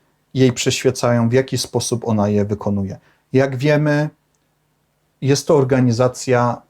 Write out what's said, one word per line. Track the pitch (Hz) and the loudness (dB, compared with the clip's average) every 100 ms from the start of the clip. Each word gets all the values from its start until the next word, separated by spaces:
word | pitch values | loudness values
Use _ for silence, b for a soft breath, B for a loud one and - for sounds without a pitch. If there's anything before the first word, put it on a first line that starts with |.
| _ _ _ | _ _ _
jej | 131 131 | 0 2
przyświecają? | 123 - - 131 120 123 120 117 | 2 -2 -2 -2 0 0 0 2
W | |
jaki | 131 131 127 | 0 0 -4
sposób | - 120 - 120 117 | -4 -6 -4 -4 -2
ona | 107 104 | 0 0
je | 104 101 | 0 0
wykonuje? | 104 - 101 95 101 b b b | -4 -4 -4 -4 -8 b b b
Jak | 131 135 131 | 0 0 0
wiemy, | 147 147 151 147 151 - _ _ _ _ _ _ _ _ _ _ | 0 2 2 0 -2 -8 _ _ _ _ _ _ _ _ _ _
jest | 131 139 - | -2 0 2
to | 156 | 2
organizacja | 127 131 127 113 127 - - 123 120 117 - | 2 2 2 2 0 -2 0 0 0 -2 -10